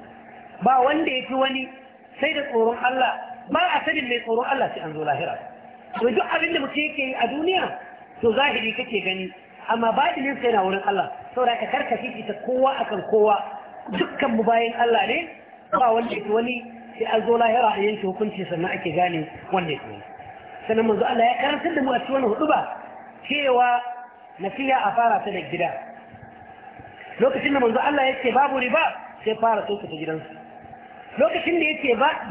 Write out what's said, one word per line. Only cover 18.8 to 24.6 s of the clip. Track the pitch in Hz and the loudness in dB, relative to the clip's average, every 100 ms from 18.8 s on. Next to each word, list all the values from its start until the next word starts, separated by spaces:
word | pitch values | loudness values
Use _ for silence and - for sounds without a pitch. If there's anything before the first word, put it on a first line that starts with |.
| 180 | -2
gane | 160 180 170 151 - - | 2 2 0 -4 -10 -4
wanda | 190 170 | -2 0
ya | 139 | -4
fi | - | -8
wani. | 104 - - - - - - - | -14 -16 -16 -18 -18 -18 -10 -2
Sannan | 220 226 | 2 4
manzo | 202 | 4
Allah | - 240 | 2 4
ya | 233 240 | 4 4
karantar | 277 294 330 | 0 0 -2
da | 285 | 0
mu | 262 | 2
a | 247 | 0
cikin | - | 0
wannan | 269 247 | 0 2
huɗuba | 220 302 254 - - - - - - - | 2 2 2 0 -6 -12 -16 -18 -16 -6
cewa | 294 277 247 247 240 247 240 - - - - | -2 2 4 4 2 -2 -10 -14 -20 -20 -10
nasiha | 190 190 | -8 -4